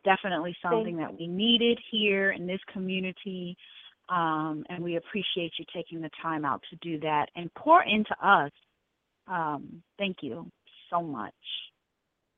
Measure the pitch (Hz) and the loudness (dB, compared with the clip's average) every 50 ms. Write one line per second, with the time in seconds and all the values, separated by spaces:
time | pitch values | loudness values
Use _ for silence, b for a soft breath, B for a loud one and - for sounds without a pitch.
0 | - 196 190 - - 196 180 156 165 180 175 - - 175 202 220 220 175 170 160 | 2 2 2 4 2 -2 -2 -2 -2 -4 -6 -4 0 0 2 2 0 0 -4 -4
1 | 151 - - - 165 175 175 190 214 233 233 220 233 233 233 233 - - 233 214 | -4 -6 -6 -8 -6 -6 -2 0 4 4 4 6 6 4 2 2 -2 -4 -2 0
2 | 214 208 196 196 196 196 190 - 175 180 185 196 - - - 196 185 185 190 185 | 2 2 2 2 2 0 0 -2 -4 -6 -6 -6 -8 -10 -8 -6 -4 -4 -4 -4
3 | 185 185 180 - - 196 185 180 180 175 180 B B B B B B B B _ | -4 -4 -6 -8 -10 -10 -8 -8 -8 -10 -10 B B B B B B B B _
4 | _ - 185 175 165 160 156 156 156 160 156 151 151 - 180 170 170 175 170 165 | _ -2 0 2 2 2 2 0 0 -2 -4 -6 -6 -8 -8 -6 -4 -2 -2 -2
5 | - - - 202 180 - - 185 170 165 - - 160 - - 180 - - 170 160 | -4 -4 -4 -4 -4 -2 -2 -4 -4 -4 -6 -10 -12 -10 -10 -10 -10 -8 -8 -10
6 | 160 151 - - - 165 160 156 151 139 120 - - - 175 160 - 170 160 151 | -8 -10 -10 -6 -4 -4 -2 -2 0 -2 -2 -2 -6 -12 -16 -10 -8 -6 -6 -2
7 | 156 156 156 147 139 - - 170 175 165 - - - 302 330 349 - - 208 214 | 0 0 2 2 0 0 -4 -8 -10 -10 -10 -2 6 8 8 8 8 6 2 2
8 | 214 - 196 - - 190 202 170 143 143 - _ _ _ _ _ _ _ _ _ | 2 0 -2 2 6 8 8 8 6 2 -4 _ _ _ _ _ _ _ _ _
9 | _ _ _ _ _ - 190 170 160 151 147 139 - - - 170 - _ _ - | _ _ _ _ _ -4 -4 -2 -2 -2 -2 -4 -6 -10 -16 -18 -20 _ _ -4
10 | 202 190 185 - 151 127 113 170 170 175 - _ _ - - - - - 175 175 | -4 -4 -4 -4 -8 -8 -8 -8 -10 -14 -18 _ _ -20 -20 -20 -8 -2 -2 -2
11 | 170 156 139 110 104 - - _ - - - - - - _ _ _ _ _ _ | -2 -2 -4 -6 -6 -8 -10 _ -10 -10 -10 -10 -10 -14 _ _ _ _ _ _
12 | _ _ _ _ _ _ _ | _ _ _ _ _ _ _